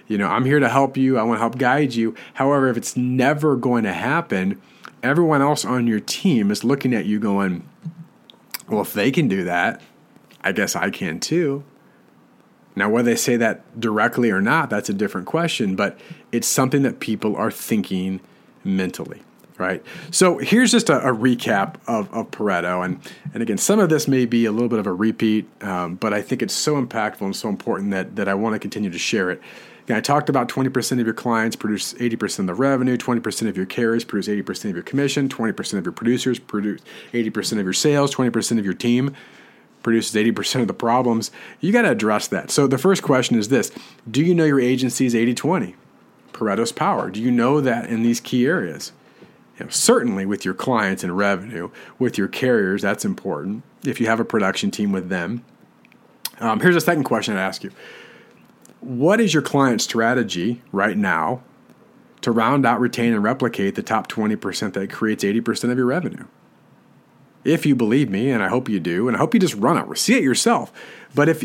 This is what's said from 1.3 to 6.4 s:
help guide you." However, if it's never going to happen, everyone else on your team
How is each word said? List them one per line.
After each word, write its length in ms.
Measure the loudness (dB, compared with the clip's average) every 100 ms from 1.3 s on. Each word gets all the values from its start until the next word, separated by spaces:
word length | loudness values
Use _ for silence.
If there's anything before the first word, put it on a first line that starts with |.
| 0
help 180 | 0 0
guide 360 | 2 2 0
you." 200 | 0 -2 -4 -8
However, 340 | -2 2 4 2
if 80 | 0
it's 200 | -4 -2
never 600 | 0 2 2 2 2 2
going 260 | 2 0
to 100 | 0
happen, 720 | -2 -2 -2 -2 -2 -2 -4 -10 -20 -20 -4
everyone 400 | 0 2 4 4
else 220 | 4 2
on 240 | 0 0 0
your 100 | 0
team 540 | -2 -2 2 4